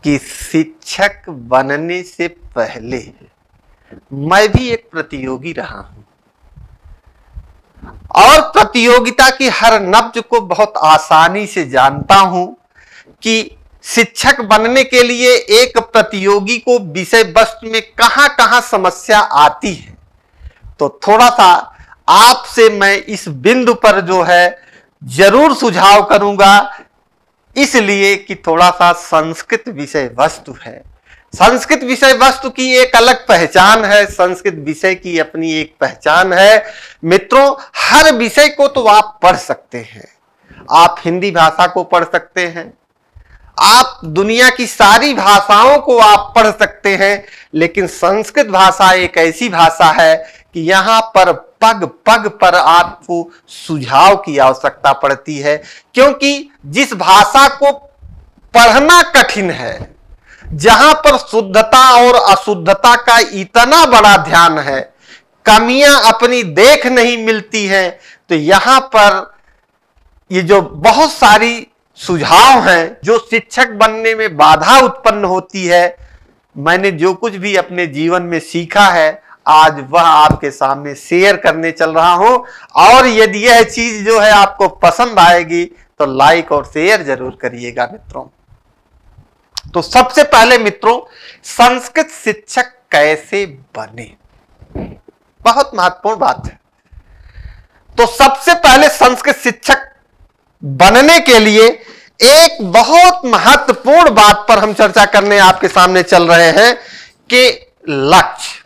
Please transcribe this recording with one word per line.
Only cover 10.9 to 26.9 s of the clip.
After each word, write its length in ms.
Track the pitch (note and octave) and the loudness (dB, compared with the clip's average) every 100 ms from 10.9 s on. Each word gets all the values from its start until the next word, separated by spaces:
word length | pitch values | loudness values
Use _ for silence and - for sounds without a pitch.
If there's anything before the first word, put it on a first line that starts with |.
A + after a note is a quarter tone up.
| D#3 - D#3 E3 G3 G#3 | 0 2 2 2 -2 -8
से 180 | - C#3+ | -8 -4
जानता 460 | C3 C3+ C#3+ - G3 | 0 0 -2 0 2
हूं 300 | F#3+ F3+ F3+ - _ _ _ - _ _ | 2 -2 -8 -12 _ _ _ -20 _ _
कि 340 | A3 A3+ - _ _ _ - | -6 -4 -6 _ _ _ -8
शिक्षक 560 | - A3+ - B3+ C4+ | -4 -4 -4 -4 -4
बनने 420 | G#3+ G#3+ A3+ C4 | 0 0 0 -2
के 200 | C4 B3+ | 0 0
लिए 300 | A#3+ A#3+ B3 B3 A#3+ | 0 0 0 0 0
एक 240 | G#3+ B3 A#3 | 0 0 -2
प्रतियोगी 800 | A#3 A3+ G#3+ G3+ F#3+ G3+ G3 A#3 | -2 -2 -2 -4 -2 -2 -2 -8
को 180 | B3 B3 F#3 | -2 -2 -4
विषय 300 | D3+ F3 A#3 G3+ E3+ | -12 -2 -2 0 0
वस्तु 340 | A3 - A3+ | -2 -4 -10
में 100 | A3+ A3 | -10 -10
कहां-कहां 680 | - A3+ C4 C#4+ C#4 A3 A#3+ | -2 -2 0 -2 0 0 0
समस्या 580 | A#3 G#3 F#3 F3 - G#3+ | -2 -4 -4 -6 -2 -2
आती 540 | G3+ C#3+ D3 - G3+ | 0 0 0 0 -10
है। 220 | D3+ - - _ _ _ _ - _ - _ | -12 -18 -20 _ _ _ _ -20 _ -20 _
तो 100 | C#3+ - - | -6 -4 0
थोड़ा 220 | A3 A#3+ | 2 2
सा 200 | A#3+ F#3+ E3+ - _ _ _ - | 4 4 2 -2 _ _ _ 0
आपसे 600 | F3+ A#3 B3+ - - A3+ | 2 4 0 -6 0 0
मैं 260 | G#3 G3 G3 | 2 -2 -2
इस 300 | - G#3+ - | -6 -14 -12
बिंदु 440 | C3+ D#3+ B3+ A#3+ A3+ | -4 -2 0 -2 0
पर 260 | G#3+ G3 | 0 0
जो 200 | F3 F#3 | -2 -2
है 420 | E3+ F3 F3+ F3 _ _ _ _ | 0 2 0 -4 _ _ _ _
जरूर 540 | C3 C3 G3 A#3 D#4 C#4 | -14 0 2 4 2 0
सुझाव 480 | A#3+ F3 G3 G#3 | -4 0 4 4
करूंगा, 720 | G3+ G#3 G3+ G3+ G3 G3+ - - _ | 2 -2 -2 2 4 4 0 -14 _